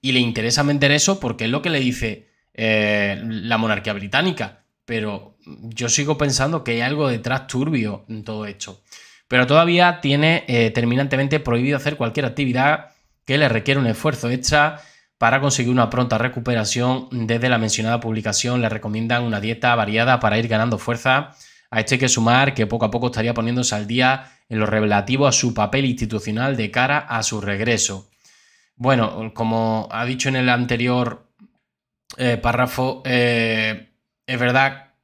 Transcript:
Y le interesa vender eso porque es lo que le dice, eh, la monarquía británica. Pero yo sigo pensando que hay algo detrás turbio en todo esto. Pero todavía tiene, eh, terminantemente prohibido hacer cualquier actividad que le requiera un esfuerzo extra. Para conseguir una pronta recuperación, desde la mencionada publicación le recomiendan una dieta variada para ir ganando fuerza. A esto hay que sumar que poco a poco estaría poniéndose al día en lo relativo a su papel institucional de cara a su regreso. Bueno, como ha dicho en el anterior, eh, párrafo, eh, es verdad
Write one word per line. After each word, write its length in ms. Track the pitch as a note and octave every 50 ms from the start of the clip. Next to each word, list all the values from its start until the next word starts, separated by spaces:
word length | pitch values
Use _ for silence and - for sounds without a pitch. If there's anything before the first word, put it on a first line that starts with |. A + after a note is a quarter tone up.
Y 120 | - C3 C3
le 80 | B2+
interesa 420 | B2 A#2 A2+ A#2 A2 A#2 A#2+ - D3
vender 300 | C#3+ D3 C#3+ C#3 C#3+ C#3+
eso 280 | D3+ - - G3 G3
porque 240 | - B2 A2+ - A#2
es 60 | A2+
lo 100 | B2 D3+
que 100 | - F3
le 100 | E3 C#3+
dice, 480 | C3 B2+ B2 - A#2 A2+ G#2 - - _ _ _ _ _ _
eh, 680 | - A2+ A2 A2 G#2+ G#2+ G#2 G#2 G#2 G2+ G2+ G2 - -
la 340 | A2+ A2 A2 F2+ A2+ A#2 A2
monarquía 340 | A2+ A2 G#2+ G2+ G2 G#2+ G#2
británica. 720 | G2+ G2 G2+ G#2+ C3 E3 F#3 E3+ - A2+ G2+ - _ _ _ _ _ _
Pero 540 | - A#2+ A2 G#2+ G#2+ G#2 F#2+ - - _ _ _
yo 420 | D#2+ D2 - G2 A2+ A2+ A2 B2 A#2
sigo 300 | - - C#3+ C#3+ D#3 C#3+
pensando 460 | D3+ C#3+ C3 A#2+ C3 C#3 E3+ D#3+ -
que 80 | - A#2
hay 80 | A#2
algo 280 | A#2+ B2+ D3 D3+ D3+ C3+
detrás 380 | B2 A2+ - A#2+ B2+ C3+ C3
turbio 580 | - - B2+ C3+ D3+ D#3+ C3 A2 G#2+ G2+ G2 - -
en 160 | A2 A2 G#2+
todo 220 | A2 A2 G#2+ G#2
esto. 360 | G#2 G2 F#2+ - - F#2+ - _ _ - - - - - - _ _
Pero 180 | B2+ B2+ B2+
todavía 540 | B2 C#3+ D#3 E3+ E3+ F3 F3 F3+ F3 E3+ E3+
tiene, 440 | - C#3+ C#3 C#3+ D3+ D#3+ E3 - - -
eh, 220 | B2+ A#2+ A#2 A2+
terminantemente 680 | A2+ B2 A#2 A#2 A#2+ C3 C#3 C#3 C3+ C3 C#3 C#3 C#3+ D#3
prohibido 360 | - C3 A#2+ A#2 B2+ C#3 D3
hacer 200 | C3+ - D3 D3+
cualquier 300 | - B2+ A2+ - - C#3
actividad 640 | B2 - - C#3+ B2+ B2 B2+ B2+ C#3+ D3+ D#3 - - _ _ _ _ _ _ _
que 140 | - C3+ C#3+
le 100 | D3+ C3
requiera 320 | A2+ A2+ G2+ B2 C3+ C#3
un 60 | C3+
esfuerzo 440 | A#2 A2 - - D#3 C#3+ - - A#2+
extra. 520 | B2 B2+ B2+ - D3+ D3 D3 D3+ D#3 - - - _ _ _ _ _ _
Para 220 | - A2+ A#2+ C3+
conseguir 300 | C#3 C#3+ C3+ - B2 A#2+
una 180 | B2+ B2+ A#2+ A2
pronta 300 | - B2 B2 A#2+ A#2+ A2
recuperación, 880 | A2+ B2+ B2 B2+ A2+ B2+ A#2+ A2+ G#2+ G#2 - B2 B2 B2+ B2+ C3 B2+ B2+ B2+
desde 360 | B2 A#2 A2 A#2 A#2 A#2+ B2+
la 100 | B2+ A#2
mencionada 420 | A2+ A2 G#2 - A2 A2+ A#2 A#2
publicación 600 | A#2 A#2 A2 A2 G#2 A2 G2+ - - B2 B2 B2
le 80 | A#2+ A2
recomiendan 540 | G#2+ G#2+ - A2 G#2 A2 A2+ A2+ A#2+ A#2+ A#2+
una 180 | A#2+ A2 G2+
dieta 340 | G2+ A2 A#2 A2+ - B2 A#2+
variada 420 | A#2 G#2+ G2+ G#2+ A2 A#2 B2 C3 A#2+
para 180 | - G#2+ G2+
ir 120 | A2 A#2 A#2
ganando 300 | A2+ G#2+ A2 A#2+ A#2 G2+
fuerza. 580 | - - A#2+ A#2 - C#3 C3 C3+ D3+ - - _ - - _ _ _ _
A 100 | - A2+
esto 140 | A2 - C3+
hay 60 | B2
que 80 | C3+ B2+
sumar 460 | - - A2+ A#2 A#2+ B2+ C#3 C3+ C3+
que 120 | - A2+
poco 200 | G2+ A2+ A#2 A#2+
a 40 | A2
poco 160 | G2+ A#2+ A#2+
estaría 260 | B2 A#2+ A2+ A2 A#2 A#2
poniéndose 420 | A#2 A2+ A#2 A#2+ B2 B2 - -
al 100 | G#2 G#2+
día 460 | G2+ A#2 B2 B2+ B2+ C3+ - C3+ - - _ _ _
en 100 | A2+ A2
lo 80 | G#2+
relativo 600 | G#2 G#2+ G#2+ G#2+ G#2+ G#2 G2+ G2+ G#2 B2+ C3+ C#3+ C#3
a 40 | B2
su 220 | - - B2 A2
papel 320 | - G#2+ G2+ - C3+ C#3
institucional 680 | C3 B2 B2+ A#2+ G#2+ A2+ G#2+ - - G#2+ A2 B2 C3+ C3+
de 160 | A#2 A2 G2+ G#2
cara 260 | B2 B2 C3 C#3+ D3
a 240 | - - B2+ A#2 G#2+
su 180 | - - G#2+
regreso. 680 | G2 G2+ G2+ G2 A2 A2+ A#2 G#2 - - G2 F#2+ - _ _ _ _ - _ _ _ _ _ _ _ _ _
Bueno, 580 | _ A#2+ B2+ C3+ B2 A2+ G2+ - F#2 A2+ A2 -
como 560 | - A#2 A2+ A2+ A2+ A2+ A2+ A2 A2 G#2+ - -
ha 120 | A2 A#2
dicho 240 | B2 B2+ B2+ - C#3+
en 60 | C3
el 140 | C3 B2+ B2+
anterior, 800 | B2 A#2+ B2 A#2+ B2 A#2 A#2+ B2 B2 B2 B2 A2+ A2+ - _ _ _ _ - _ _ _ _ _ _ _ _ _ _ _ _ _ -
eh, 200 | - B2+ B2 A#2+
párrafo, 680 | A2 - A#2+ A#2 A#2+ B2 B2 - - B2+ C3 C3 - -
eh, 880 | C3 B2+ B2 B2 A#2+ A#2+ A#2 A2+ A2+ A2+ A2 A2 A2 A2 G2+ - _ _ _ _ _ _ _ _
es 120 | - B2+ B2
verdad 560 | A#2+ B2 B2 C3 C3+ C#3 C3+ - - _ _ _